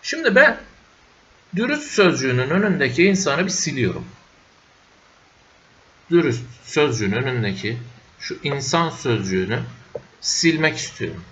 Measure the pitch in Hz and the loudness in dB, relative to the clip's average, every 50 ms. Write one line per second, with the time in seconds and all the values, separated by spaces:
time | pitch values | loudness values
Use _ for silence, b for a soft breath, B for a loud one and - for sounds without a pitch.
0 | - - - 320 320 247 196 226 294 302 233 - - - - - _ _ _ _ | -8 -8 -8 0 0 4 6 6 6 6 4 -2 -10 -20 -20 -20 _ _ _ _
1 | _ _ _ _ _ _ _ _ _ _ - 175 226 247 294 302 - - - - | _ _ _ _ _ _ _ _ _ _ -4 -2 0 0 -2 -4 -4 -6 2 4
2 | 202 175 143 123 131 131 123 123 127 135 156 190 208 208 185 147 139 127 120 143 | 4 4 4 2 0 0 0 0 0 2 2 2 2 2 2 2 0 0 2 4
3 | 175 196 196 185 - 151 139 151 190 185 - - - 160 139 135 117 95 87 - | 4 4 4 2 2 0 0 0 0 -2 -2 -4 -4 -4 -2 -2 -2 -2 -2 -4
4 | 62 - - - _ _ _ _ _ _ _ _ _ _ _ _ _ _ _ _ | -10 -14 -18 -20 _ _ _ _ _ _ _ _ _ _ _ _ _ _ _ _
5 | _ _ _ _ _ _ _ _ _ _ _ _ _ _ _ _ _ _ _ _ | _ _ _ _ _ _ _ _ _ _ _ _ _ _ _ _ _ _ _ _
6 | _ _ 170 170 156 139 113 - - - - - - - - 156 147 143 120 113 | _ _ 4 4 4 4 0 -2 -6 -12 -16 -20 -18 -4 2 2 2 2 2 0
7 | 107 95 101 117 131 135 127 120 107 101 95 95 - 104 120 120 - - - - | 0 0 0 0 -2 -2 -2 -2 -2 -2 -4 -4 -6 -6 -6 -6 -10 -14 -20 -20
8 | - - _ _ - - - - - 143 139 139 139 - - 165 170 160 - - | -20 -20 _ _ -12 -12 -12 -8 -6 -4 -4 -4 -4 0 0 0 0 0 -4 -6
9 | - 135 117 104 95 95 95 92 92 92 120 143 175 - - - - - - - | -2 -2 0 0 0 -2 -2 -2 0 0 -2 -4 -4 -8 -12 -18 -20 -16 -16 -16
10 | - - - _ - - - - - 165 160 156 160 156 156 - - - - - | -16 -16 -20 _ -6 -4 -2 0 2 2 2 2 0 0 -2 -2 -10 -12 -8 -8
11 | 110 85 80 85 87 - | -8 -8 -8 -10 -14 -18